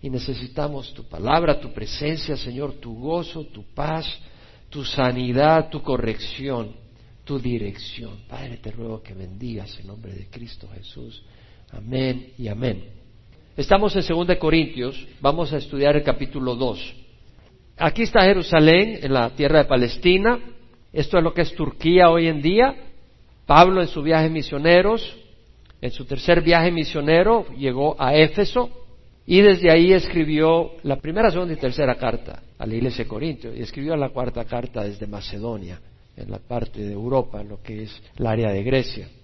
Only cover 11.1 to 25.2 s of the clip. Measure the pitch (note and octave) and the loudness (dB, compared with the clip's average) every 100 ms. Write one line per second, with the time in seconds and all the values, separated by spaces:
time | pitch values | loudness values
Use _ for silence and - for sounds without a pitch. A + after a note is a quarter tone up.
11.1 | A2 - - - - - A2 G#2 B2+ C3 | -18 -20 -20 -20 -20 -20 -16 -8 -4 -4
12.1 | B2+ - - A#2 G#2 B2 F#2 F2+ - - | -4 -10 -12 -10 -4 -4 -4 -10 -18 -20
13.1 | - - - - - C#3 G3+ G#3 G3 D#3 | -20 -20 -20 -18 -8 0 2 2 0 -2
14.1 | E3 F3 F3 D#3 E3 C#3+ B2+ B2 C3+ - | -2 0 0 2 2 0 -4 -8 -8 -16
15.1 | - C#3 D#3+ D#3 D3 - C#3 C#3+ D3 C#3+ | -2 0 2 -2 -4 -6 0 4 4 2
16.1 | C3 C3+ D3+ B2+ A#2+ B2+ G2 - - - | 0 -2 -4 -4 -2 -2 -4 -10 -16 -20
17.1 | - - - - _ _ - E3 - A3+ | -20 -20 -20 -20 _ _ -2 0 0 2
18.1 | A#3 F#3+ F#3+ E3+ E3 D#3 E3+ G#3+ G#3+ C#3 | 6 6 4 4 6 8 6 4 -2 -2
19.1 | C3 A#2 - C#3+ D#3 C#3 C3 A#2+ - F3 | 0 0 0 4 4 4 2 2 2 4
20.1 | F#3 G#3 A#3+ - - - _ _ - C#3 | 4 4 0 -4 -18 -20 _ _ -4 2
21.1 | F#3 E3 E3 D#3+ - C#3+ - D#3+ F3+ F3 | 2 2 0 -2 -2 -6 -2 4 8 8
22.1 | E3+ E3 D#3 D3 G3+ C4 C4+ - - - | 6 2 0 2 4 2 0 -14 -18 -20
23.1 | _ _ _ - C#3+ F3+ F#3+ E3+ D#3+ D3 | _ _ _ 4 8 8 6 0 -2 2
24.1 | D#3+ D#3+ D#3+ - C#3+ D#3 F3 G3 A3 - | 2 2 0 -4 0 6 6 6 0 -4
25.1 | - | -14